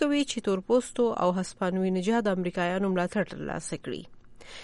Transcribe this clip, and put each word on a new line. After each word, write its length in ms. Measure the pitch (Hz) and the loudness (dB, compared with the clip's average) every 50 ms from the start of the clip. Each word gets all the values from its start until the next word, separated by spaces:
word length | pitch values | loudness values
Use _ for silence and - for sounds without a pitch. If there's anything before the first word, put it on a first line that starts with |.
کوي 240 | 302 294 285 285 285 | 2 2 4 2 2
چې 140 | - - 233 - 214 | 0 -2 -4 -2 0
تورپوستو 640 | 190 185 190 - 233 254 240 - - - 240 226 - - - | 0 0 2 2 2 2 2 2 0 0 2 2 2 2 2
او 80 | 180 180 190 185 | 2 2 2 -2
هسپانوي 520 | - - - 190 180 180 190 190 190 185 185 | -4 -4 -2 -2 0 0 2 2 2 2 2
نژاد 340 | 175 202 226 233 220 208 190 180 | 2 2 2 2 2 2 2 0
امریکایانو 580 | 180 175 - 190 175 175 180 190 202 196 185 | 0 -2 0 0 0 0 2 2 2 2 2
ملاتړ 260 | 180 175 180 - 214 180 - - | 2 2 0 0 0 -2 -2 -4
ترلاسه 480 | - 147 143 143 151 - - 175 - - | -8 -6 -4 -4 -6 -6 -6 -8 -8 -6
کړي. 180 | 131 123 - - - - - - - - - - - - - | -6 -8 -8 -8 -12 -16 -20 -20 -20 -20 -18 -18 -16 -16 -16